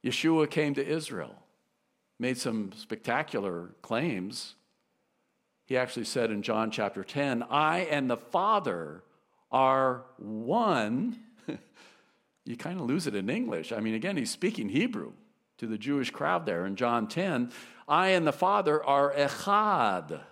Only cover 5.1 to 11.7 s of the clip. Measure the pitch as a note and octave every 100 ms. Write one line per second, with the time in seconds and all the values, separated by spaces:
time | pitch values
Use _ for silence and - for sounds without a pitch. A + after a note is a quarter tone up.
5.1 | _ _ _ _ _ _ B2+ B2 B2 G#2+
6.1 | C3 A2+ G#2 G#2+ A2 A2 G#2+ G2+ G2 F#2
7.1 | C#3+ C#3+ A#2+ A#2+ C#3 D#3 F3 E3 D3 C3
8.1 | A#2+ - F3 G3+ G#3+ C#3+ F2 D#2 D#2+ _
9.1 | _ _ _ _ C3 C3 C3+ C3 B2+ -
10.1 | - G#2 A2 A#2 G#3+ A3 C#3 G#2+ B2+ A#3
11.1 | - - _ - - _